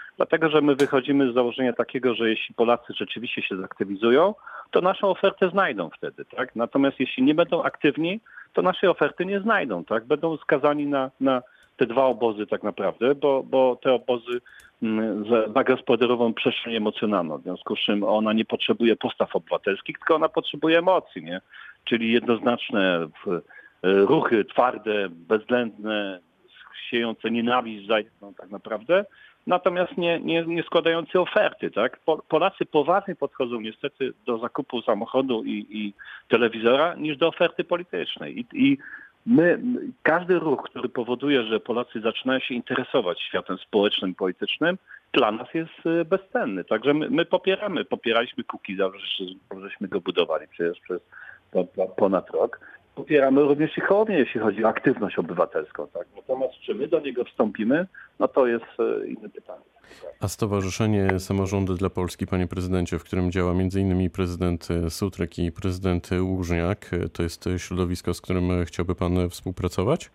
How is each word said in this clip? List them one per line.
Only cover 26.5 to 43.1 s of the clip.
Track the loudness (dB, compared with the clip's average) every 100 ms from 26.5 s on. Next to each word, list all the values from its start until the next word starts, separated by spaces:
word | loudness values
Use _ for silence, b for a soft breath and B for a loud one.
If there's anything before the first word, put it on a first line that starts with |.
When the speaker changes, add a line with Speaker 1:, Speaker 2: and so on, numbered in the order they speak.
| B B -18 -4
Speaker 1:
siejące | -2 -2 -2 -2
nienawiść | 0 2 0 0 -6 -2
za-, | -2 -2 _
no, | -20 -20
tak | -16
naprawdę, | -14 -8 -6 0 0 0 b b b -2
natomiast | 0 0 0 -2 -2
nie, | 0 0
nie, | 0 -2 0
nie | -4
składające | 0 0 2 0 0 0
oferty, | 2 2 0 -2 -6
tak? | 0 -2 -2
Po-, | -2 -2 0
Polacy | 0 0 -2 -2
poważnie | 0 2 2 0
podchodzą | -4 -6 -4 -4 -4
niestety | -8 -8 -10 -6 -6 -6 -6
do | -4
zakupu | -4 -6 -6 -4
samochodu | 0 -2 0 0 0 -2
i, | -2 -6 -6
i | -8 -8 -8 B B B
telewizora | 2 2 2 4 4 2
niż | -2 -6 0
do | 0
oferty | 2 0 0
politycznej. | -4 -4 -4 -6 -6 -8 -10 -10
I, | -8
i | 2 2 2 B B B B 2
my, | 4 6 4 0 -4 -6 -4
każdy | 0 0 2 0
ruch, | 2 -2
który | -4 -8 -8
powoduje, | -6 -4 -2 0 0
że | 2 -2
Polacy | -2 -4 -4 -4
zaczynają | -4 -2 -2 -2
się | -2
interesować | -6 -4 -4 -2 0 0